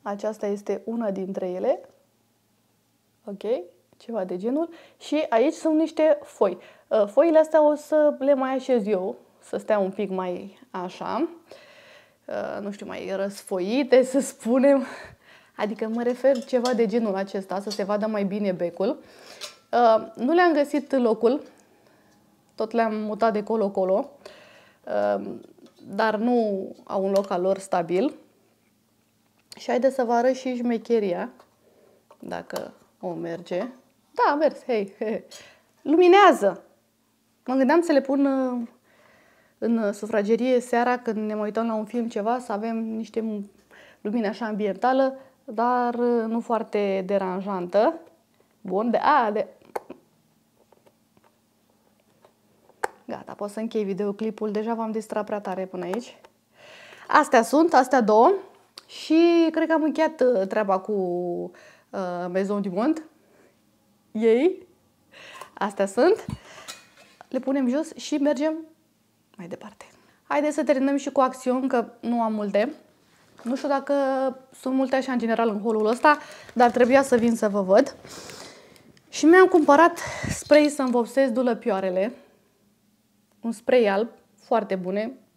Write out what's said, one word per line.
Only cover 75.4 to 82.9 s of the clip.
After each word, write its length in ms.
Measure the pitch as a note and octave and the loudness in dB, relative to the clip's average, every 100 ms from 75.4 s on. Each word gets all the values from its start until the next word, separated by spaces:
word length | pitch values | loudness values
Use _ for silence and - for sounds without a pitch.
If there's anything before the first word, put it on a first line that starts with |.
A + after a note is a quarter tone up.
| A#3 | 0
în 120 | G#3 | 0
holul 240 | A3 A3 | -2 0
ăsta, 320 | G#3+ B3+ D4+ D4 - - - | 0 4 4 4 -2 -20 -10
dar 180 | A3+ A#3+ | 4 4
trebuia 320 | A#3+ A#3 C4+ | 6 6 6
să 120 | C4+ | 4
vin 200 | A#3 A#3 | 2 2
să 140 | A3+ G#3 | 0 0
vă 120 | G3+ | 0
văd. 340 | F#3 G3+ C#4+ - - - - - - - - - _ _ _ | 4 4 4 -6 -20 -20 -20 -20 -20 -20 -20 -20 _ _ _
Și 160 | - | 2
mi-am 220 | D4 F4 F#4 | 8 8 8
cumpărat 500 | F4 D4 C#4+ E4+ E4+ - - - | 6 6 8 6 4 -10 -8 -8
spray 400 | - - D4 D4 | -8 4 6 6
să-mi 220 | C#4+ B3+ | 0 -2
vopsesc 400 | A#3+ A3+ C4+ C4+ | 0 0 0 2
dulăpioarele. 800 | A#3 B3 A#3 A#3+ F#3+ F#3+ F#3 G3+ - _ _ _ _ _ _ _ | 2 0 -2 -2 -2 -2 -2 -4 -6 _ _ _ _ _ _ _